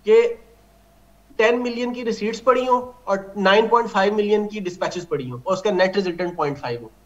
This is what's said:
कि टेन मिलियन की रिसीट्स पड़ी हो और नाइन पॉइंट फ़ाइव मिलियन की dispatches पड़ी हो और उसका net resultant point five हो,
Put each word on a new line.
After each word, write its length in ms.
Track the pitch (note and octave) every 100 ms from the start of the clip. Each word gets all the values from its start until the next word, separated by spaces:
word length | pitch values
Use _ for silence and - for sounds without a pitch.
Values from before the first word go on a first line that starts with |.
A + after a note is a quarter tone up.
| G#3
कि 300 | A3+ A#3 - - _ _ _ _ _ _ _ _ -
टेन 200 | A3 B3
मिलियन 340 | B3 A#3 B3
की 100 | B3
रिसीट्स 380 | A3+ G#3 G#3+ A3+
पड़ी 260 | B3+ B3+ B3+
हो 280 | B3 - - -
और 280 | G3 - G3+
नाइन 320 | F#3+ G#3 A3+
पॉइंट 200 | A#3 A3
फ़ाइव 260 | G3+ G3+
मिलियन 320 | G#3+ G#3 G#3 G#3
की 140 | G#3+
dispatches 440 | F3+ - F3+ F3+
पड़ी 240 | - C#3+ B2+
हो 140 | B2 F3+
और 80 |
उसका 160 | F#3 G#3
net 260 | F#3 F#3+ G3+
resultant 400 | F3+ E3+ F3 F3
point 220 | - C3+
five 240 | B2+ A#2+
हो, 80 | - _